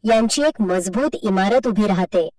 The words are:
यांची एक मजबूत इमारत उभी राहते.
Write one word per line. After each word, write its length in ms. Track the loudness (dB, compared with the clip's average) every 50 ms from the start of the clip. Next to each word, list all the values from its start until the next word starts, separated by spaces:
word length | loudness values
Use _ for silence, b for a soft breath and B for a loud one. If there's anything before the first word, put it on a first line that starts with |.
| 0
यांची 380 | 2 2 2 2 0 0 0
एक 200 | 0 0 0 0
मजबूत 540 | -2 -2 0 -2 -2 -2 -2 -2 -2 -2 -4 -4
इमारत 460 | -4 -2 0 0 2 2 2 2 0
उभी 200 | 0 0 0 0
राहते. 420 | 0 0 0 -2 0 0 -2 -2 -2 -6